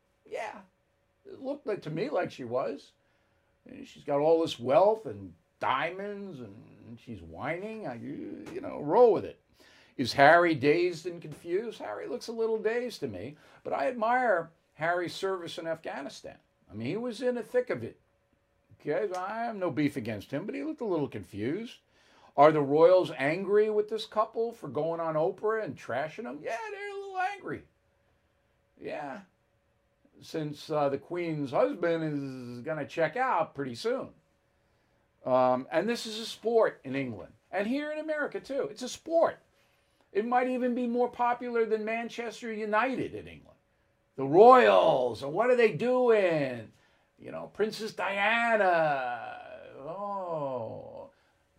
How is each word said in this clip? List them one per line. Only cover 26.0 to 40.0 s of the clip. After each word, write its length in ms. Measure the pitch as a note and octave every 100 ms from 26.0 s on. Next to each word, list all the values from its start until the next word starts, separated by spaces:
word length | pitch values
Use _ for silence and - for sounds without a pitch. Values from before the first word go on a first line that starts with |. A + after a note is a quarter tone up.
| D3+ F3+
them? 160 | A#3+ C#4+
Yeah, 140 | D#4+ A4+ A4
they're 200 | G4+ G4+
a 100 | G4
little 180 | G4 F#4
angry. 440 | F#4 G4 F4 - - _ _ _ _ _ _ _ _ _ _ _
Yeah, 420 | C#3+ - C#3+ - F#3+ _ _ _ _ _ _ _ _ -
since, 480 | A2 D#3+ D3+ D3 -
uh, 220 | D#3 C#3+
the 80 | C#3+
Queen's 540 | - F3 E3+ D#3 C#3
husband 520 | D#3 C#4 G#3+ F3 E3
is 560 | D#3 D3 C#3 C3 A#2+ B2
gonna 260 | B2+ D#3 C3
check 300 | E3 D#3 A#3
out 380 | C4 F#3+ D#3
pretty 200 | - C3+
soon. 360 | A#2+ A3 C4 - - _ _ _ _ _ _ _ _ _ _
Um, 420 | - B2+ B2+ B2+ C3+
and 160 | D#3+ G#3
this 180 | A#3 A3+
is 120 | G#3+
a 80 | A3
sport 540 | - A3 A#3 G3 -
in 100 | C3+
England. 380 | C3+ C3 G#2 D#2+ - _
And 160 | F#3 G#3
here 240 | C#4 D4+
in 60 | D4+
America, 420 | D#4 D4+ C#4 G3
too. 280 | F#3+ C4+ F3+
It's 120 | -
a 80 | B3
sport. 480 | - - E4 D#4 - _ _ _ _ _ _